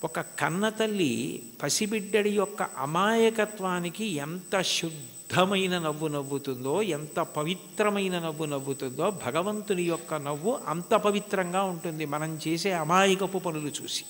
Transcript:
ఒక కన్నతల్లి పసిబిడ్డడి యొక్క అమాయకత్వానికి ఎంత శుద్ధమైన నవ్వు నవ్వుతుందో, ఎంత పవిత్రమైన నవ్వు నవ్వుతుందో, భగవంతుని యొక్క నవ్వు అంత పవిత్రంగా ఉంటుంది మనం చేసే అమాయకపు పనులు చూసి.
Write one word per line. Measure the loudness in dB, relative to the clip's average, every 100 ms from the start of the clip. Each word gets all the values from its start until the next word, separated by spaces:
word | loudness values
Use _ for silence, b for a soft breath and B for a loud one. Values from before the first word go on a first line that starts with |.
ఒక | -4 -4
కన్నతల్లి | -6 -2 0 2 0 2 0 2 2 2 -2 -6 -12 -6
పసిబిడ్డడి | -2 0 0 0 0 2 2
యొక్క | 2 0 -2
అమాయకత్వానికి | -6 -4 -2 2 4 6 6 4 -2 0 -2 -2 -2 -4 -2
ఎంత | -2 -4 -8 -2 0
శుద్ధమైన | 2 0 -2 -6 -14 -18 -2 2 4 4 2 0
నవ్వు | 0 -2 -2
నవ్వుతుందో, | -2 -2 -4 -2 -4 0 0
ఎంత | 2 -2 -2 -2
పవిత్రమైన | -2 0 -2 -2 -6 0 2 4 0 0
నవ్వు | -2 -4 -2
నవ్వుతుందో, | -2 -2 -4 -4 0 0
భగవంతుని | 0 -2 0 0 -4 -2 0
యొక్క | 0 -2 -2
నవ్వు | -4 -2 -2 0 -2 -2
అంత | -4 2 4
పవిత్రంగా | 4 2 0 -2 0 0
ఉంటుంది | 0 -2 -6 -4 -4
మనం | -2 -2 -4 -2
చేసే | 0 0
అమాయకపు | 0 4 6 6 6 2 -2
పనులు | -2 -4 -4
చూసి. | -6 -6 -6